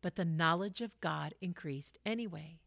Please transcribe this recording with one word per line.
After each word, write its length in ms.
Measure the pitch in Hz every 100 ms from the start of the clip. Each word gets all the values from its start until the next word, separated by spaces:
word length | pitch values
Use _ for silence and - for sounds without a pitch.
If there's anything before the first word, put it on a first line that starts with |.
But 140 | 180 -
the 100 | 170
knowledge 560 | 160 165 170 202 185
of 180 | 233 -
God 320 | 165 151 151 -
increased 560 | 185 175 156 139 139 - -
anyway. 540 | 226 226 165 156 165